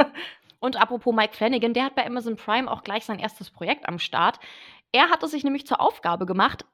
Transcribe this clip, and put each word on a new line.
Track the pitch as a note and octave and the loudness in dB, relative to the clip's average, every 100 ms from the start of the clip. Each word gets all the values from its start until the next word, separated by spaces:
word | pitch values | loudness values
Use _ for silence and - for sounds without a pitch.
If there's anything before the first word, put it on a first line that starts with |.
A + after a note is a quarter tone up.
| - | 0
<laughs> | - - - _ _ | -2 -14 -16 _ _
Und | B3+ A#3+ | 2 4
apropos | A3 A#3+ B3 | 4 2 2
Mike | A3 G#3+ | 2 2
Flanagan, | - A3 B3+ A#3 | 0 0 2 2
der | A#3+ | 0
hat | C4+ | 0
bei | C4+ A#3 | -2 -4
Amazon | B3 A3+ G#3+ | -4 -6 -6
Prime | - A3+ C4 | -2 -2 -2
auch | A3+ | -6
gleich | - G#3+ | -6 -6
sein | - G#3 | -6 -6
erstes | G#3+ - F3+ | -8 -10 -18
Projekt | - F3 D4 - | -6 -4 -4 -4
am | E3+ | -6
Start. | - B2+ F3+ - - - - - _ | -4 2 2 0 -8 -20 -20 -20 _
Er | B3 E4+ | 2 4
hat | E4 | 2
es | D#4+ | -2
sich | D4+ | -2
nämlich | C#4 C#4 - | -2 -2 -2
zur | - | 0
Aufgabe | - - F3 F3 F#3 | 2 0 -2 -2 -2
gemacht, | F#3 B3+ - - | 2 2 0 -16